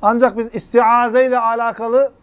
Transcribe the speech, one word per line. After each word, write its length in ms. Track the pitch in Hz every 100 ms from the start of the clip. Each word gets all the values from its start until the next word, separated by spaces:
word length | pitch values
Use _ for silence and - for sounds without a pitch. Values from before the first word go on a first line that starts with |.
Ancak 360 | 208 233 240 208
biz 180 | 233 226
istiaze 680 | - 240 226 240 240 240 262
ile 140 | 247
alakalı 720 | 226 233 233 226 226 247 277 -